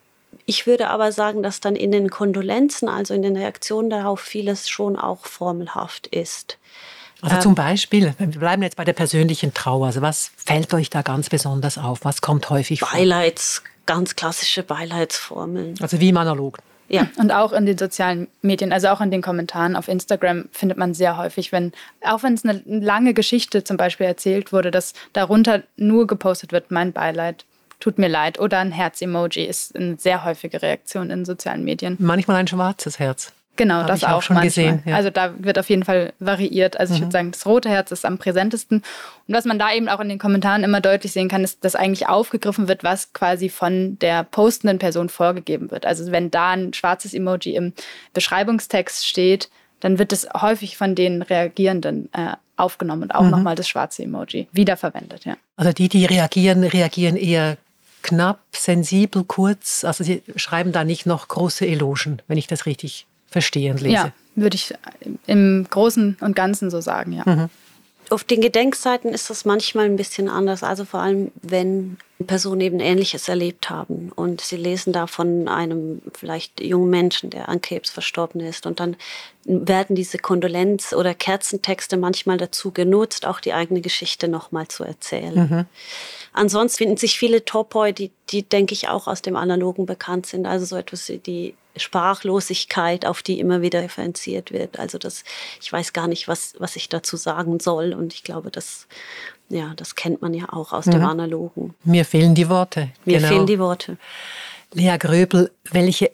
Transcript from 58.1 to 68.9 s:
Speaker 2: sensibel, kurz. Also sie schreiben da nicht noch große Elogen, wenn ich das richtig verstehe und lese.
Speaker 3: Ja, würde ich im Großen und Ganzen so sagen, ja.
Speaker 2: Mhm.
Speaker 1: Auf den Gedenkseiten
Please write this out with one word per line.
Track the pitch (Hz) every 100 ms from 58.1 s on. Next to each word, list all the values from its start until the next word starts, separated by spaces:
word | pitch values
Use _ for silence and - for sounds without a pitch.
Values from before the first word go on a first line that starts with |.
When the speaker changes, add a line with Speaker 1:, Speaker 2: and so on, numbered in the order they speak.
| 165 180 202 _
Speaker 2:
sensibel, | - - 175 156 190 208 190
kurz. | 180 - 196 202 - -
Also | 170 156
sie | 170 180 - -
schreiben | - 170 180
da | 170
nicht | 160 170 175
noch | 165 -
große | - 175 - 180
Elogen, | 151 139 139 151 135 -
wenn | 156
ich | -
das | 160 160
richtig | 139 151 - - _ _
verstehe | 180 - 147 139
und | 135
lese. | 139
Speaker 3:
Ja, | 220 156 - _ -
würde | 208 190
ich | - - - - - - -
im | 202 196 190 185
Großen | 196 226 226 202 190
und | 202
Ganzen | 190 190 202 185
so | 170
sagen, | 170 - 175
ja. | 165 185
Speaker 2:
Mhm. | 160 165 - _ _ _ _ -
Speaker 1:
Auf | 220
den | - 233
Gedenkseiten | 233 226 262 262 254